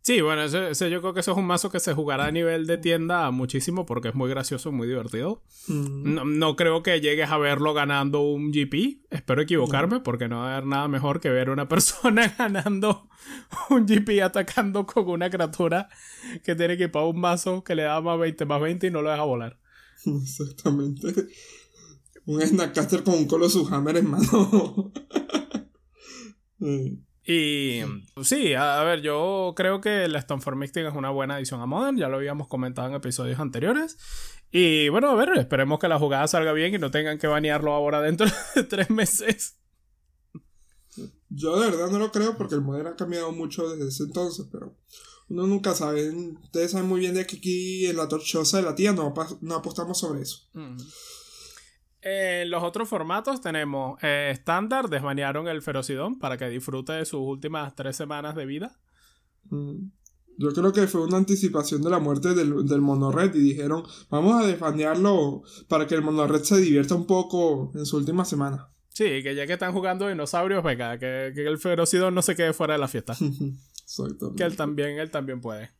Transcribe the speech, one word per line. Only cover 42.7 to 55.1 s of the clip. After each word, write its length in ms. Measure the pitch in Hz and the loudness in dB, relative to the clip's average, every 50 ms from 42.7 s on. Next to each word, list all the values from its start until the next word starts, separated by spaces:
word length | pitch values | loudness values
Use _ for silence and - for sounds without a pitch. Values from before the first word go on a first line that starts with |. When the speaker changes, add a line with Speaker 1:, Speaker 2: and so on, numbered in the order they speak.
| 139 143 151 | -4 -6 -6
Speaker 2:
ha 80 | 170 170 | -8 -8
cambiado 360 | - 180 170 175 170 165 165 | -8 -6 -4 -4 -4 -4 -4
mucho 380 | 165 165 160 147 - - 165 165 | -6 -6 -8 -6 -4 -4 -4 -4
desde 180 | 165 156 143 | -4 -4 -6
ese 160 | 135 135 - 147 | -6 -4 -6 -6
entonces, 440 | 143 - 180 180 175 170 - - - | -4 -2 -4 -4 -4 -4 -8 -12 -12
pero 240 | - - - 202 - _ _ _ - - - - - - _ _ | -14 -14 -14 -16 -18 _ _ _ -20 -20 -20 -20 -20 -20 _ _
uno 180 | 175 175 185 | -4 -2 0
nunca 260 | 190 202 196 196 196 175 | 2 2 2 0 0 0
sabe. 360 | 175 160 151 147 147 151 156 | 0 -2 -2 0 0 -2 -2
Ustedes 600 | 160 175 175 170 160 151 - - - 170 170 175 | -4 -6 -8 -10 -12 -16 -20 -6 -2 -2 0 0
saben 160 | 196 190 185 | 0 -2 0
muy 120 | 185 185 185 | 0 0 0
bien 160 | 185 185 180 | 0 0 0
de 100 | 185 185 | -2 -4
que 120 | 185 202 | -4 -10
aquí 500 | - - 185 180 180 185 185 185 185 185 | -6 -4 -2 -2 -2 -2 -4 -2 -2 -2
en 100 | 180 165 | 0 0
la 100 | 165 156 | -2 -2
torchosa 500 | 143 151 156 - - - 165 156 - - | -2 -4 -4 -4 -2 -2 0 0 2 2
de 60 | 190 185 | 2 0
la 120 | 165 143 | 0 0
tía 160 | - 190 208 202 | 2 2 2 2
no 140 | 175 156 | 2 0
apa-, 300 | 143 143 160 160 156 - - | -2 -4 -4 -6 -6 -8 -12
no 140 | 160 160 170 | -8 -6 -6
apostamos 420 | 156 - 156 147 - 170 175 180 | -6 -6 -6 -8 -6 -6 -4 -4
sobre 240 | - - 160 147 139 | -4 -4 -4 -4 -6
eso. 260 | 135 135 - - _ _ _ | -8 -10 -12 -14 _ _ _
Speaker 1:
Mm. 240 | 160 156 131 123 123 127 151 - - - - - - - - - - - - - - - _ _ _ _ _ _ _ - | -16 -16 -14 -14 -16 -16 -18 -20 -20 -20 -20 -20 -20 -20 -20 -20 -20 -20 -20 -20 -20 -20 _ _ _ _ _ _ _ -8
En 460 | 190 196 196 190 185 175 175 175 175 | -6 -4 -2 -2 -2 -2 -2 -4 -2
los 100 | 170 170 175 | -2 -2 -4
otros 260 | 175 - 220 226 214 | -4 -4 -6 -6 -4
formatos 500 | 226 180 160 160 180 269 262 269 277 262 | -4 -4 -2 -2 -4 -2 -2 -4 -4 -4
tenemos, 580 | - 175 160 156 151 143 139 135 135 131 139 - - | -4 -4 -4 -4 -4 -4 -4 -4 -6 -6 -8 -4 -2
eh, 260 | 151 143 143 143 143 131 | 0 0 0 0 -2 -4
estándar, 560 | 123 _ - 165 185 208 220 262 262 254 202 | -4 _ -2 0 0 0 0 -2 -2 -2 -2
desbanearon 580 | 151 131 139 143 | -2 -2 -2 -2